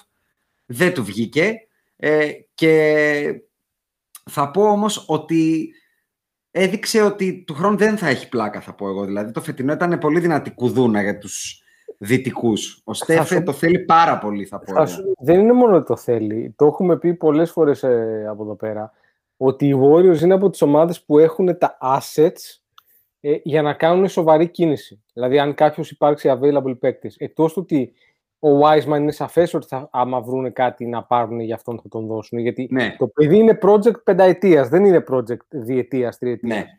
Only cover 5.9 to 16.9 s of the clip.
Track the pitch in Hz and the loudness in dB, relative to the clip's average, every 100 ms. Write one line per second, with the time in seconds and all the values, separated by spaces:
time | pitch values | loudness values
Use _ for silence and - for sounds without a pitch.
5.9 | _ _ _ _ _ _ 170 190 214 - | _ _ _ _ _ _ -4 -2 -4 -4
6.9 | 220 208 202 185 - - 143 196 196 214 | 0 0 0 -6 -6 -10 -4 -2 0 0
7.9 | 208 160 120 - 120 104 101 95 - 98 | 0 -2 -4 -4 -6 -6 -8 -14 -10 -8
8.9 | 95 98 101 107 113 - 135 131 151 175 | -6 -6 -6 -8 -10 -10 -6 -4 -2 -2
9.9 | 170 151 170 165 143 - - 120 113 120 | -2 -2 0 0 -2 -6 -4 -2 2 2
10.9 | 107 101 95 95 - - - _ _ - | 2 -2 -6 -10 -14 -14 -16 _ _ -20
11.9 | - 101 131 131 - 117 101 - - - | -12 -2 -2 -2 -4 -2 -2 -6 -14 -14
12.9 | 104 - 165 151 180 175 - 165 175 - | -8 -2 0 0 -2 -2 -2 0 0 2
13.9 | 165 160 120 104 101 95 101 - 156 156 | 2 2 0 -4 -8 -10 -14 -4 -2 -2
14.9 | 180 190 185 135 180 220 247 240 175 127 | -4 -6 -4 2 4 4 4 4 4 2
15.9 | 113 - 117 107 110 127 - 147 147 180 | -4 -4 -4 -4 -6 -8 0 0 2 0